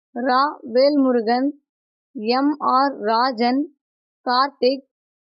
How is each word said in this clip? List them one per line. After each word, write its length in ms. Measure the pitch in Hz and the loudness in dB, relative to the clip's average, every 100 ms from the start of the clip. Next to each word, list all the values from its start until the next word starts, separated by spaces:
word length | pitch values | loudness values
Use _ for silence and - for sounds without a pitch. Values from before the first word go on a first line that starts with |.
| _ | _
ரா 280 | 240 254 254 285 - 233 | -6 -2 0 0 -4 -2
வேல்முருகன், 760 | 233 285 294 262 240 214 247 277 285 _ _ _ _ _ 262 214 | 2 4 4 2 2 0 0 -2 -6 _ _ _ _ _ -8 -2
எம் 220 | 254 285 302 - | 0 0 -2 0
ஆர் 260 | 254 277 - | 0 0 -2
ராஜன், 580 | 208 226 254 220 240 269 311 _ _ _ _ _ - | -2 0 0 0 0 0 -4 _ _ _ _ _ -4
கார்த்திக், 580 | 247 277 - 247 269 _ _ _ _ | -2 -2 0 0 0 _ _ _ _